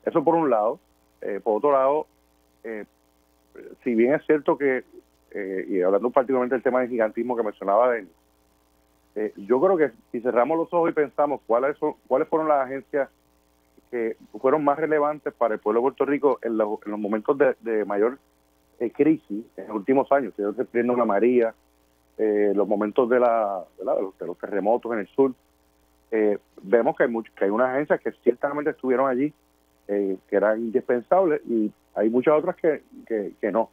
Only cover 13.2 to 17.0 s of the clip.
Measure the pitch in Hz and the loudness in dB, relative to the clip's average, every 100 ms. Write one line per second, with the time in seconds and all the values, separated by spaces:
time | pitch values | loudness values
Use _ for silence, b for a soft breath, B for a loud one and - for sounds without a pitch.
13.2 | _ _ _ _ _ _ _ 120 113 - | _ _ _ _ _ _ _ -4 -4 -6
14.2 | - 107 131 151 143 143 156 156 147 151 | -14 -2 0 2 2 0 0 0 0 -2
15.2 | - - 113 107 - 110 131 127 135 143 | -10 -2 -2 0 0 2 0 0 -2 2
16.2 | 143 120 117 110 107 107 104 104 | 2 0 -2 -2 -2 -4 -8 -6